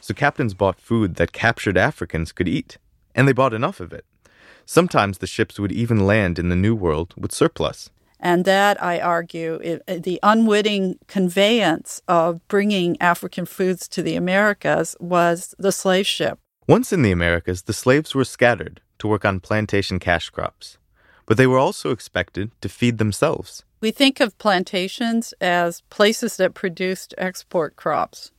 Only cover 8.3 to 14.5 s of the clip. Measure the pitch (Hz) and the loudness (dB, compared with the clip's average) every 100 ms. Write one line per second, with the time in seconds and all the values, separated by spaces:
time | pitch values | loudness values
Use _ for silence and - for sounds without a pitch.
8.3 | 175 185 190 202 202 180 175 170 170 170 | 0 2 2 2 2 -2 -2 -2 -2 -4
9.3 | 170 165 160 - 165 - 180 180 180 202 | -8 -8 -8 -6 -8 -8 -8 -6 -2 2
10.3 | 220 226 208 208 208 190 - _ 202 185 | 4 4 2 2 0 -2 -4 _ -2 0
11.3 | 175 202 240 190 160 - - - 175 165 | 2 2 4 2 0 -6 -16 0 2 2
12.3 | 170 _ 208 202 202 175 170 175 175 185 | -2 _ 0 2 2 0 0 0 0 -4
13.3 | - 175 - 185 185 - - 160 160 180 | -8 -10 -2 -2 -2 -6 -6 -4 -2 0
14.3 | 190 208 | 2 0